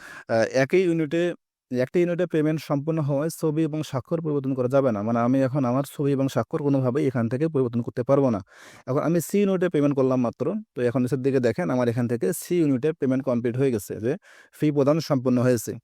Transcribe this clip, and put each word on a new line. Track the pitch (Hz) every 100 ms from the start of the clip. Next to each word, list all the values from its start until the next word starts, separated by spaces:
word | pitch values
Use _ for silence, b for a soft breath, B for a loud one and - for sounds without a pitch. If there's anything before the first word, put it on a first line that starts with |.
| B B B
আহ, | 113 110
একই | 127 - 180
ইউনিটে, | 185 165 151 165 175 160 _ _ -
একটা | 123 127 185
ইউনিটে | 175 170 175
পেমেন্ট | 160 151 156
সম্পূর্ণ | - 143 151 160
হওয়ায় | 143 139 165
ছবি | - 160 151
এবং | 160 151
স্বাক্ষর | - 131 - 165
পরিবর্তন | 160 143 135
করা | 131 123
যাবে | 139 135
না। | 104
মানে | 107 117
আমি | 120 135
এখন | 131 143 123
আমার | 131 139
ছবি | - 143
এবং | 135 135
স্বাক্ষর | 127 110 160
কোনোভাবেই | 143 139 127 131 143
এখান | 123 113
থেকে | 127 165
পরিবর্তন | 147 127 117
করতে | 117 -
পারবো | 120 139 135
না। | 104 - B B B -
এখন | 139
আমি | 143 170
সি | - 202
ইউনিটে | 196 185 180
পেমেন্ট | 151 143 139
করলাম | 131 127
মাত্র, | 117 - 135 214 -
তো | -
এখন | 120 127
নিচের | 123 135
দিকে | 131 131
দেখেন | 120 117 170
আমার | 127 120
এখান | 117 117
থেকে | 120 185
সি | 175 - 175
ইউনিটে | 151 127 151
পেমেন্ট | 156 135 131 131
কমপ্লিট | 120 120 120
হয়ে | 139
গেছে, | 110 - 98
যে | 110 175 B B B -
ফি | 151
প্রদান | 143 131 160
সম্পন্ন | - 135 127 123
হয়েছে। | 123 120 - 117